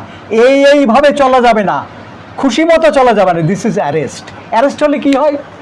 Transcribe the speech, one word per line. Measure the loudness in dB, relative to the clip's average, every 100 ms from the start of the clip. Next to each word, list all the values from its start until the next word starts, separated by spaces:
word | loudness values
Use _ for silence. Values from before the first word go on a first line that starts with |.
| -10 -18 -6
এই, | 0 2 4 4
এইভাবে | 4 2 2 2
চলা | 2 0 2
যাবে | 2 2
না, | 0 -4 -8 -16 -20 -20 -18 -4
খুশি | -4 0
মতো | 0 2 2
চলা | 2 2
যাবে | 2 0
না। | 0
This | -2 -4
is | -4
arrest। | -4 -4 -4 -6 -10 -20 -20 -6
অ্যারেস্ট | -2 -2 0
হলে | -2 0
কি | 0
হয়? | 0 0 -2 -8 -20